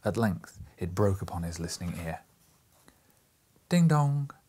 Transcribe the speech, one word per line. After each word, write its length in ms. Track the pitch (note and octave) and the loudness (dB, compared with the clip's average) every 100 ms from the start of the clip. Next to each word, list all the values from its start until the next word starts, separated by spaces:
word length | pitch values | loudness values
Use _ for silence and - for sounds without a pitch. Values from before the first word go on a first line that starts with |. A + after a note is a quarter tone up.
At 120 | G#2+ G#2 | -2 0
length 420 | A2+ E2 - - - - | 0 -2 -8 -18 -20 -10
it 160 | F2 | -8
broke 280 | F#2 G#2 G2 | 0 2 2
upon 200 | E2+ F2 | -4 -6
his 160 | E2+ E2 | -6 -8
listening 360 | E2 - F2 E2+ | -8 -6 -8 -6
ear. 160 | E2 E2 _ _ _ _ _ _ - _ _ _ _ _ _ _ _ | -8 -10 _ _ _ _ _ _ -20 _ _ _ _ _ _ _ _
Ding 200 | F3 E3 | 4 6
dong. 420 | D3+ C#3+ C#3+ C#3+ - | 6 4 0 -4 -10